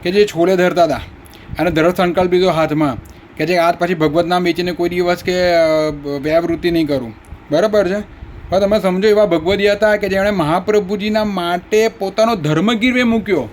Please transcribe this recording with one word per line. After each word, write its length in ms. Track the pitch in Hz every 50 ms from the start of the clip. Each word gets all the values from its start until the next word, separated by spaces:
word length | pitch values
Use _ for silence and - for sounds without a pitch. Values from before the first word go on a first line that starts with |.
કે 80 | - 175
જે 140 | 180 202 208
છોલે 320 | 202 - 165 170 180 190
ધરતા 280 | 180 180 180 175 175 170
હતા 160 | 160 135 110 - - - - - - - - - - - -
અને 120 | 156 180
ધરત 260 | 165 160 156 175 180
સંકલ્પ 360 | - 185 175 170 185 185 180
લીધો 180 | 180 180 185 185
હાથમાં 460 | 160 160 160 147 151 156 156 143 120 104 - - - - - - -
કે 100 | - 156
જે 120 | 160 180 175
આજ 160 | 165 170 170 -
પછી 160 | 175 175 185
ભગવત 320 | 160 156 151 143 170 165
નામ 160 | 170 180 180
વેચીને 300 | 180 175 165 170 175 175
કોઈ 160 | 175 - 170 175
દિવસ 360 | 175 175 180 175 175 175 -
કે, 300 | - 180 180 180 175 170
અ, 360 | 170 165 160 156 156 156 156 147 143 143 143 143 143
વ્યવવૃત્તિ 480 | 135 151 156 165 170 165 165 156 156 175
નહીં 160 | 170 165 160
કરું. 280 | 147 147 135 120 113 107 - - - - - - -
બરાબર 380 | 143 156 190 214 202 208 190 175
છે? 100 | 190 208
હવે 640 | 208 - - - - - - - - - - 196
તમે 200 | 202 196 208 220
સમજો, 280 | 180 190 185 190 196 220
એવા 180 | 208 208 214
ભગવદી 460 | 190 170 165 156 170 202 208 202 202
હતા 240 | 202 208 214 214 208
કે 120 | 208 202 196
જેમણે 220 | 190 196 190 208
મહાપ્રભુજીના 920 | 208 190 156 147 165 185 185 - 214 208 202 180 208 202 196 214 214 220 214
માટે 640 | 214 196 185 175 170 175 180 180 - - 214 226 226
પોતાનો 460 | 220 - 196 190 190 - 220 233 233
ધર્મ 380 | 190 147 151 156 160 180 220
ગીરવે 300 | 240 214 220 254 247 247
મૂક્યો. 460 | 247 233 226 226 185 196 190 151 120 107